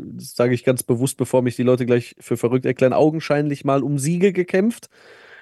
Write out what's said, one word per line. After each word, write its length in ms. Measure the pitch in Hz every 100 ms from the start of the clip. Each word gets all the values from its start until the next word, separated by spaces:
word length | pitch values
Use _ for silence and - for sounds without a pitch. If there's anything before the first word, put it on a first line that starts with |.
| -
das 220 | - 151 -
sage 200 | 123 120
ich 80 |
ganz 180 | - 127
bewusst, 340 | - 120 135 -
bevor 260 | 123 131
mich 120 | 123 117
die 80 |
Leute 220 | 123 127 120
gleich 300 | 120 120 -
für 160 | - 120
verrückt 300 | 117 127 131
erklären, 280 | 127 131
augenscheinlich 680 | 127 156 156 - 147 147 139
mal 200 | 139 139
um 160 | 135 143
Siege 340 | 139 175 202
gekämpft. 560 | 180 175 190 220 - - _ - - - -